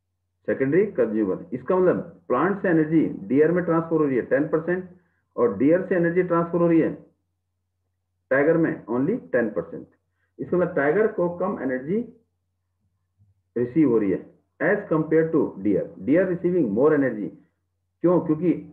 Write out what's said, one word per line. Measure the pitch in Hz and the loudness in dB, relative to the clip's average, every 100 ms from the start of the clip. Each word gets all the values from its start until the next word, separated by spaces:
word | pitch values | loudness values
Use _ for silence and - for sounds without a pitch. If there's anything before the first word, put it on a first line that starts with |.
| _ _ _ _ - | _ _ _ _ -6
secondary | 107 135 160 208 | -2 0 2 0
consumer। | - 113 107 104 - - | 0 0 0 -2 -4 -8
इसका | 131 - 185 | -8 -2 2
मतलब | 185 107 - - - | 2 0 -4 -12 -4
plant | 123 175 196 | -2 0 -2
से | 190 | 0
एनर्जी | 160 151 160 104 - 98 | 0 2 2 0 -2 -2
डियर | 131 156 | 2 4
में | 175 | 2
transfer | 170 165 165 160 | 0 0 0 0
हो | |
रही | 147 127 | 0 0
है | 90 | 0
टेन | 131 156 | 0 0
परसेंट, | 160 160 185 185 - _ _ _ - | -2 -2 -4 -6 -16 _ _ _ 0
और | 117 98 | 0 2
डियर | 135 175 185 | 2 2 2
से | |
energy | 185 170 175 | 0 2 0
transfer | 175 170 170 175 | 0 0 0 0
हो | 170 | 2
रही | 165 | 4
है | 127 - - _ _ _ _ _ _ _ _ _ _ _ - | 2 -4 -14 _ _ _ _ _ _ _ _ _ _ _ -2
tiger | 135 147 165 | 2 2 2
में | 160 - - | 0 -2 -4
only | 117 147 247 - | -2 -2 -4 -2
ten | 120 113 | -2 -2
percent। | 87 82 73 - _ _ _ _ - | -4 -8 -10 -16 _ _ _ _ -14
इसका | - 175 | -4 -2
मतलब | 170 147 | 0 0
tiger | 139 180 220 | 0 2 0
को | - 175 175 | 0 -4 -2
कम | 185 - | -6 -4
energy | 127 127 139 208 240 - _ _ _ _ _ _ _ _ _ _ _ _ _ - | -4 -4 -4 -4 -4 -12 _ _ _ _ _ _ _ _ _ _ _ _ _ -6
receive | 123 151 143 | -2 2 4
हो | 113 | 4
रही | 101 | 2
है | 87 - _ _ - | -2 -6 _ _ -4
as | 151 202 - | -2 -2 0
compare | 160 160 160 160 | -2 2 2 2
to | 156 107 - | 0 -2 -2
deer, | 101 95 - - 95 | 0 0 -2 -8 0
deer | 160 185 | 2 2
receiving | 175 175 180 127 101 | -2 -2 0 0 2
more | 147 | 2
energy। | 147 135 110 90 - _ _ _ _ _ _ | 4 0 -2 -8 -10 _ _ _ _ _ _
क्यों? | 170 175 | 0 2
क्योंकि | - 156 175 143 - | 0 0 0 -2 -4